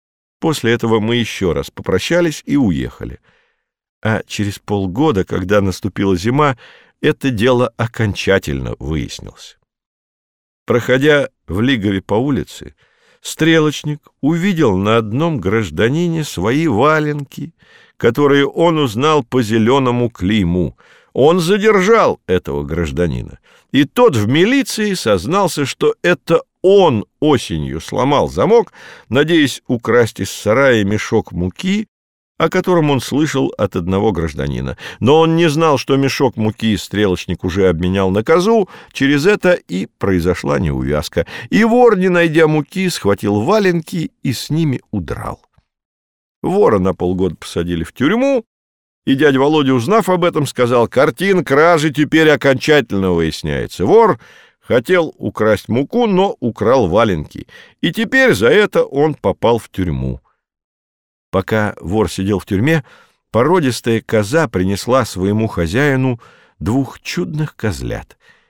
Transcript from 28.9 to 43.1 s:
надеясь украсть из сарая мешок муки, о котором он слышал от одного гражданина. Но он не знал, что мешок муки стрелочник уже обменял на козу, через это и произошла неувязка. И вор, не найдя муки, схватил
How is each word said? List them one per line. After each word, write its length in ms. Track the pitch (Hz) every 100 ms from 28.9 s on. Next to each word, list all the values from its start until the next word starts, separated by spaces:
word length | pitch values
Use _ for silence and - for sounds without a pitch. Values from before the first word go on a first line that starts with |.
| - -
надеясь 540 | 123 156 170 139 - -
украсть 520 | 120 - 117 113 -
из 100 | 98
сарая 540 | - 104 120 139 113
мешок 480 | 98 104 - 110 -
муки, 540 | 85 90 - 185 208 214 _ _ _ _ -
о 120 | 165
котором 420 | 185 185 175 151
он 100 | 135
слышал 540 | - 131 151 135 135 -
от 180 | 104
одного 380 | 92 87 98 110
гражданина. 640 | 95 82 71 71 62 65 - - -
Но 200 | 110 156
он 160 | 165 165
не 120 | 170
знал, 300 | 147 160 135
что 180 | - 135
мешок 400 | 139 - 135 113
муки 400 | 107 - 110 95
стрелочник 640 | - 95 104 87 - 85
уже 240 | 92 90 95
обменял 420 | 80 90 98 95
на 120 | 98
козу, 460 | 113 170 196 226 185 - -
через 340 | - 135 143 170
это 260 | 208 180
и 340 | - - 90 92
произошла 720 | - 98 92 85 87 - 71
неувязка. 680 | 80 65 65 73 - 85 - - -
И 140 | 190
вор, 320 | 226 247 240 196
не 120 | 185
найдя 400 | 175 170 151 156
муки, 400 | 151 147 185 185
схватил 500 | - 101